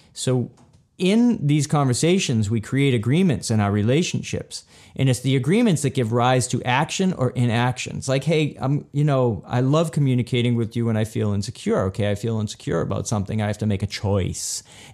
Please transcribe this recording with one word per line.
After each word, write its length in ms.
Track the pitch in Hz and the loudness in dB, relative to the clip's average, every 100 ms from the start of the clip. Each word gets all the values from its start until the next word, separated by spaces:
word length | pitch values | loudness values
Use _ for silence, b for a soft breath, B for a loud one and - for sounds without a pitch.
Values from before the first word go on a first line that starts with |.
| b | b
so 380 | - 131 127 - - _ _ _ - | -6 -2 -2 -2 -10 _ _ _ -2
in 460 | 180 220 240 - | 2 4 4 2
these 220 | 147 151 135 | 2 2 2
conversations, 840 | 151 135 117 160 190 - 110 104 | 2 2 2 2 2 2 0 0
we 100 | 113 | -2
create 340 | - 135 139 | -2 0 2
agreements 560 | 123 113 156 190 110 - | 2 2 2 2 0 0
in 80 | 110 | 2
our 140 | 101 | 2
relationships. 920 | 104 104 143 175 - - - - - B B B | 2 2 2 0 -4 -6 -8 -8 -14 B B B
And 140 | - 135 | -2 0
it's 120 | 123 | 2
the 140 | 135 | 0
agreements 480 | 135 127 214 240 160 | 0 2 2 4 2
that 120 | 135 | 0
give 180 | 135 110 | -2 0
rise 340 | 120 123 131 - | 2 2 2 0
to 140 | 120 | -2
action 500 | 120 127 160 - 190 | 0 0 0 0 -2
or 160 | - 123 | 0 -2
inaction. 680 | - 120 117 123 127 - 107 | 0 0 2 0 -2 -8 -8
It's 120 | - | -2
like, 160 | 135 | -2
"Hey, 320 | 151 160 147 - | 0 0 0 -2
I'm, 240 | 131 143 - | -2 -2 -2
you 100 | 143 | -2
know, 400 | 147 135 123 92 - | 2 2 2 -2 -2
I 140 | 120 | 0
love 300 | 131 156 165 | 2 2 0
communicating 640 | 151 139 123 120 123 120 | 0 2 2 0 0 0
with 220 | 117 113 120 | 0 -2 -2
you 80 | |
when 120 | 117 110 | 0 0
I 60 | |
feel 280 | 110 110 107 | -2 -2 -2
insecure. 480 | 101 - - 202 214 95 | -2 -4 -6 -2 0 0
Okay, 240 | 104 104 | -2 -2
I 40 | |
feel 240 | 101 117 110 | -2 -2 -2
insecure 440 | 107 - - 160 | -4 -6 -4 -2
about 260 | 151 101 98 | -2 -4 -2
something. 320 | 107 95 110 | -4 -2 -2
I 60 | 104 | -2
have 100 | 104 | -2
to 80 | 110 | -2
make 160 | 95 | -2
a 40 | 104 | -4
choice. 760 | - 101 101 90 - - - B B B | -4 0 0 -2 -6 -8 -10 B B B